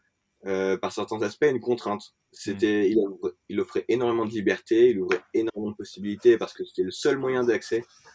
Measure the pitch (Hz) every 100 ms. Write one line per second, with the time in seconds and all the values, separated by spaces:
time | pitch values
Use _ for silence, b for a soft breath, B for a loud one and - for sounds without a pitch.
0 | _ _ _ _ 95 95 95 92 95 -
1 | 98 110 107 - 151 123 120 120 101 104
2 | - _ _ - 107 98 107 104 98 110
3 | 98 90 92 - - 101 95 - - 120
4 | 120 117 110 113 101 95 - 113 185 98
5 | 90 110 - 110 113 104 107 104 101 -
6 | 104 101 120 113 95 - 92 - 92 -
7 | 151 135 131 127 120 104 - 113 - b
8 | b